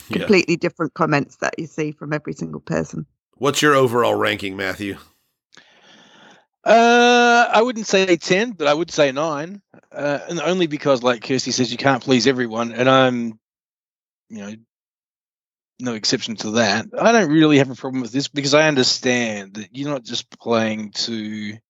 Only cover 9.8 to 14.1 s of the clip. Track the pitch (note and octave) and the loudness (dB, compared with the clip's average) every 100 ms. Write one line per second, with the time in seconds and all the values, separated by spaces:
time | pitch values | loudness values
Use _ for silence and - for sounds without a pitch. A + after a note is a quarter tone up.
9.8 | _ - C#3+ C#3 F#2+ E3+ D3+ F#3 E3 C#3+ | _ -8 -4 -4 -6 -4 -2 0 0 0
10.8 | C#3+ C3 B2 A#2 - C3 B2+ A#2+ A#2 A#2+ | 0 2 2 -2 -2 -4 -2 -2 -2 0
11.8 | C#3 B2 C#3+ B2+ A#2 B2+ A#2 A2 A#2 A2+ | 0 2 2 2 2 0 -2 -4 -6 0
12.8 | C3 C3 C3 B2 A#2 A2 _ _ _ _ | 4 4 4 2 -4 -10 _ _ _ _
13.8 | _ _ _ | _ _ _